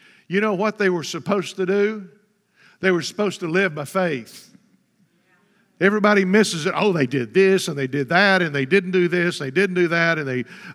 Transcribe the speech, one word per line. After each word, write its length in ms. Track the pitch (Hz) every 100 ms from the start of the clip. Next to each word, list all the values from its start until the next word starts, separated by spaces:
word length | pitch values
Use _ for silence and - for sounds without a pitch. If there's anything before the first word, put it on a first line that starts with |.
| _ _ -
You 120 | 180
know 140 | 214
what 240 | 185 214 208
they 120 | 196
were 140 | 175
supposed 520 | 147 170 160 196 175 -
to 100 | 180
do? 420 | 202 208 220 185 - _ _ _ _ _ -
They 100 | 190
were 120 | 175
supposed 380 | - - 208 175
to 60 | 170
live 280 | 175 196
by 120 | 151 139
faith. 680 | 190 180 139 110 - - - _ _ _ _ _ _ _ _ _ _ _ -
Everybody 440 | 185 214 208 208
misses 420 | 190 202 208 170 156
it. 80 | -
"Oh, 160 | 208
they 140 | 170 131
did 260 | 143 117
this 360 | 170 190 190 -
and 100 | 143
they 80 | 131
did 240 | 143 131
that 320 | 170 202 190
and 120 | 170
they 120 | 143 131
didn't 240 | 190 180
do 180 | 185 175
this, 300 | 180 175 170
they 120 | 139
didn't 240 | 139 196
do 140 | 180 175
that, 300 | 170 170 160
and 100 | 139
they, 160 | 127 120 - 180